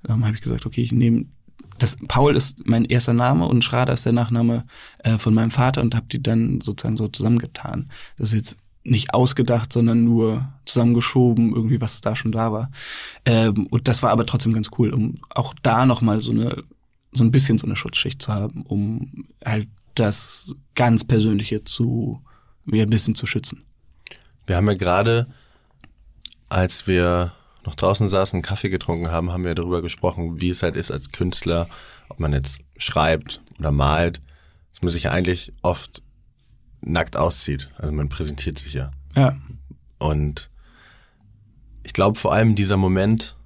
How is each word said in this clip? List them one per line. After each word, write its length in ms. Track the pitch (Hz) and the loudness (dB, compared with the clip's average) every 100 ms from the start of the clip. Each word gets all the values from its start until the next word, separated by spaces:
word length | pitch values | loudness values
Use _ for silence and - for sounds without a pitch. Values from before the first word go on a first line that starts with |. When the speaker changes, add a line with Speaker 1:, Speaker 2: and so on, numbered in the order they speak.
Speaker 1:
Dann 220 | - 110 107 | -2 0 0
hab 80 | |
ich 80 | 110 | -2
gesagt, 240 | 120 117 110 | -4 -4 -4
okay, 160 | - | -4
ich 100 | 117 | 0
nehm 400 | 120 120 117 - - - - - - | 2 2 2 -2 -14 -20 -20 -20 -2
das, 180 | 104 - - | -2 -2 -4
Paul 280 | - 143 - | 2 4 4
ist 320 | - - - | 0 -6 0
mein 180 | 117 117 | 2 2
erster 280 | 123 - | 2 2
Name 340 | 117 123 151 - | 2 4 2 4
und 160 | 123 | 2
Schrader 300 | 113 123 127 | 2 0 0
ist 120 | 123 - | 0 2
der 60 | |
Nachname, 540 | 117 117 117 117 117 - - - - | 0 2 2 2 0 -4 -16 -20 -6
äh, 180 | - 110 | 0 0
von 160 | - | 4
meinem 160 | 110 113 | 4 4
Vater 300 | 113 127 131 | 2 2 2
und 140 | 117 117 | 0 0
hab 140 | - | -4
die 120 | 120 | -4
dann 400 | 120 113 117 - | 0 2 2 -2
sozusagen 340 | - 104 113 110 | -4 -4 -4 -2
so 100 | 107 | -4
zusammengetan. 840 | - 110 117 120 - - - 135 - - - | -2 2 2 0 -10 -8 -8 -8 -12 -20 -6
Das 120 | 110 | -2
ist 60 | 110 | -2
jetzt 220 | - - _ _ | -2 -12 _ _
nicht 300 | - 123 - 107 | -2 0 2 2
ausgedacht, 580 | 127 - 120 117 110 | 2 2 2 2 2
sondern 300 | 120 117 117 | 2 4 4
nur 440 | 117 117 113 110 131 - - | 4 4 2 0 -4 -8 -4
zusammengeschoben, 920 | - 117 120 117 131 123 117 117 113 | 2 4 4 2 4 4 6 4 2
irgendwie 260 | 110 120 | 0 0
was 200 | 110 - | 0 -4
da 140 | - 110 | -4 -2
schon 160 | 113 | -2
da 200 | 110 113 | 0 -2
war. 180 | 107 131 - - - - - - | -2 -6 -10 -14 -12 -14 -4 2
Ähm, 400 | 113 113 104 92 | 4 4 2 0
und 200 | 127 - | 0 0
das 160 | 117 | 2
war 80 | 120 | 2
aber 140 | 113 113 | 2 2
trotzdem 260 | 120 113 | 0 0
ganz 160 | 110 107 - | 0 -2 0
cool, 140 | 113 | 0
um 220 | 127 107 - - | 2 -2 -4 -8
auch 260 | - 131 - | -6 -6 -4
da 220 | 131 113 131 | 0 4 4
noch 140 | 120 | 4
mal 200 | 117 107 | 2 0
so 100 | 117 | 0
eine, 320 | 113 117 - - _ _ _ _ | 0 -2 -4 -12 _ _ _ _
so 100 | 131 | 2
ein 80 | 117 | 4
bisschen 260 | 131 135 113 | 6 4 2
so 80 | - | 0
eine 100 | - | -6
Schutzschicht 460 | - - - - | -4 -4 -4 -4
zu 100 | - | -4
haben, 280 | 107 104 - | -2 -4 -6
um 640 | - 101 101 113 135 - - _ | -6 -2 -2 -4 -8 -12 -18 _
halt 240 | - 110 101 - _ - | -4 -4 -4 -12 _ 0
das 580 | 110 107 - - - - _ - | 0 0 -4 -8 -10 -14 _ 0
ganz 280 | 123 117 | 4 4
Persönliche 600 | - 113 110 104 107 107 | 4 2 2 0 -2 -6
zu, 580 | - - 120 120 113 110 - _ _ _ - | -6 -2 -2 -2 -4 -8 -16 _ _ _ -2
ja, 160 | 107 | 0
ein 60 | 107 | 2
bisschen 240 | 110 - 110 | 2 0 -2
zu 100 | 113 | -2
schützen. 380 | 110 - - _ _ _ _ - - _ _ - | -4 -6 -12 _ _ _ _ -20 -20 _ _ -2
Speaker 2:
Wir 100 | 90 | 0
haben 120 | 104 | 2
ja 80 | 98 | 2
gerade, 520 | 90 90 110 117 123 - _ _ _ _ - _ - _ - - _ | 2 2 4 2 0 -8 _ _ _ _ -20 _ -20 _ -20 -20 _
als 400 | 92 92 - - | -2 0 -2 0
wir 460 | 90 87 87 87 - _ _ - | 2 2 2 -2 -8 _ _ -12
noch 100 | - | -2
draußen 340 | 92 98 104 | 0 2 2
saßen, 280 | 95 95 95 | 2 0 -2
einen 60 | |
Kaffee 260 | 78 101 101 | -4 -4 -4
getrunken 420 | 92 - 85 85 | -4 -4 -4 -2
haben, 200 | 82 87 | -2 -2
haben 120 | 90 | -4
wir 100 | 90 | -4
darüber 280 | 85 87 87 | -4 -2 -4
gesprochen, 580 | 85 - 92 85 85 82 | -4 -4 -4 -2 -6 -2
wie 80 | 90 | -2
es 140 | 90 | -2
halt 120 | 87 76 | -4 -4
ist 160 | 85 | -6
als 200 | 71 - | -8 -10
Künstler, 560 | - 90 - - 85 85 - - - _ | -6 -4 -2 -2 -2 -2 -10 -20 -20 _
ob 100 | - | -6
man 140 | 78 | -2
jetzt 280 | 69 69 - - _ | -2 -4 -10 -16 _
schreibt 640 | - - 78 78 71 - - - | -4 0 2 0 -4 -18 -18 -8
oder 120 | 76 | -2
malt, 480 | 71 69 78 85 - - - _ _ _ | 0 2 2 0 -4 -18 -20 _ _ _
dass 100 | - | -6
man 80 | 90 | -4
sich 140 | 85 | -2
ja 80 | - | -2
eigentlich 400 | 90 90 90 - - | -2 0 -2 -6 -6
oft 400 | - 87 - - - _ _ _ _ _ _ - | -4 -4 -8 -20 -20 _ _ _ _ _ _ -16
nackt 360 | - 82 82 - | -4 -2 -2 -2
auszieht. 520 | 82 - - 69 67 - | -2 -2 -4 -6 -8 -10
Also 140 | 76 | -6
man 180 | 73 71 | -4 -4
präsentiert 480 | 67 76 71 - - | -6 -8 -6 -8 -8
sich 160 | - | -10
ja. 180 | 69 67 - - - | -8 -8 -12 -6 2
Speaker 1:
Ja. 220 | 131 135 - - - - _ _ | 2 0 -12 -20 -20 -20 _ _
Speaker 2:
Und 500 | 76 76 73 69 - - - _ - - _ _ _ _ _ _ - - | -4 -2 -2 -4 -14 -20 -20 _ -20 -20 _ _ _ _ _ _ -20 -20
ich 100 | - | -8
glaub, 240 | - 98 107 | 0 2 2
vor 160 | - | 0
allem 220 | 107 113 104 | 2 4 2
dieser 220 | 98 98 | 2 2
Moment 580 | 95 92 98 113 - - | 4 2 2 2 -2 -14